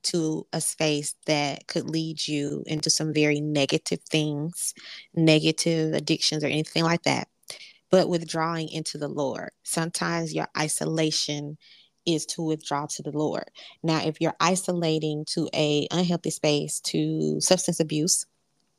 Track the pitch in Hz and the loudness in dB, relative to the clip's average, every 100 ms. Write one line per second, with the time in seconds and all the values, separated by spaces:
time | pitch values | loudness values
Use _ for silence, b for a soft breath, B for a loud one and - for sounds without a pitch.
0 | - 175 160 156 - 165 - - 156 147 | -2 0 0 -2 -4 -4 -4 0 0 0
1 | 151 - - 147 147 - - 175 - 160 | -2 -6 0 2 0 -2 -6 -4 -2 -2
2 | 160 156 - 147 143 147 - 151 - - | -4 -4 -4 -2 -2 -4 -4 -2 0 0
3 | 156 151 147 147 151 151 135 160 - 170 | 2 4 4 4 2 2 2 2 0 -6
4 | - 156 151 147 160 - - B B B | 0 0 0 -2 -4 -4 -6 B B B
5 | B 170 160 156 160 160 170 160 160 156 | B 4 6 6 4 2 0 0 0 0
6 | 151 156 - 156 151 151 160 170 165 170 | 0 0 0 0 0 0 0 0 2 2
7 | - 131 - _ - B B B _ 185 | 0 0 -4 _ -18 B B B _ 4
8 | 170 170 165 165 160 165 156 160 156 151 | 6 0 -2 -2 -2 -2 -4 -6 -6 -6
9 | 143 139 139 - - - - 170 165 - | -6 -2 -2 -4 -10 -12 -6 -2 -2 -2
10 | 175 170 165 156 156 - 156 - 156 160 | -2 -2 -2 -4 -4 -2 -2 -2 0 0
11 | 156 151 - 147 147 156 b b b _ | 2 0 -2 -4 -6 -12 b b b _
12 | - 156 - - 160 156 - 143 147 - | -2 0 -2 -4 -2 -4 -2 -4 -4 -8
13 | 151 147 151 - - B B B 165 156 | -6 -2 0 -2 -8 B B B 0 0
14 | 160 151 165 - 165 185 - 175 165 156 | 0 0 -2 2 2 2 0 0 0 0
15 | 156 151 156 - 151 - 151 147 - 165 | 0 -2 -4 -2 -2 0 2 2 2 0
16 | 180 170 156 - 156 147 151 - - 160 | 2 0 -2 0 2 2 0 -4 -2 -2
17 | 156 156 156 151 - 185 - 170 156 151 | 0 0 0 2 2 2 2 0 0 0
18 | 170 - - _ _ _ _ | 2 0 -2 _ _ _ _